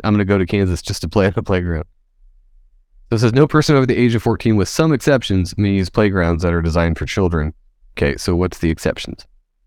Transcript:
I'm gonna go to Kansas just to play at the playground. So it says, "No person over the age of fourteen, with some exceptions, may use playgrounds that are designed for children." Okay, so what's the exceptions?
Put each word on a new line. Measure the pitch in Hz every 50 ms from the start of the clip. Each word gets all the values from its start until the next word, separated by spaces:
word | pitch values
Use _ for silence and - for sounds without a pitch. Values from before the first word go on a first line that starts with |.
| -
I'm | 107 104
gonna | 104 101
go | 95 101 98
to | 95
Kansas | 87 - 101 98 92 87 80
just | - - 101 -
to | - 82
play | - 107 95
at | 92 85
the | -
playground. | 85 - 98 90 90 87 85 78 78 - _ _ _ _ _ _ - - _ _ _ _ _ - _ _ _ _ _ _ _ - - -
So | 117
it | 110
says, | 120 117
"No | 110 131 151
person | 147 - 156 143 - 151
over | 135 131
the | 123 123
age | 98 123 120 113
of | 110
fourteen, | - 120 113 - - 117 110
with | 104 92 -
some | - - 160 160
exceptions, | 151 120 - - 143 131 - - 101 95 90 - -
may | - 104 101
use | 98 98 92 87
playgrounds | - - 107 104 95 95 87 85 85 82
that | 90 87
are | 85 85
designed | 82 82 78 85 85 82 82 -
for | -
children." | - - - 98 90 85 80 76 78 - _ _ _ _ _ - - -
Okay, | - 82 71 69
so | - - - 90
what's | 85 90 92 - -
the | - 82
exceptions? | 78 - - 78 - - - - 60 - - _ _ _ _ _ _ _ _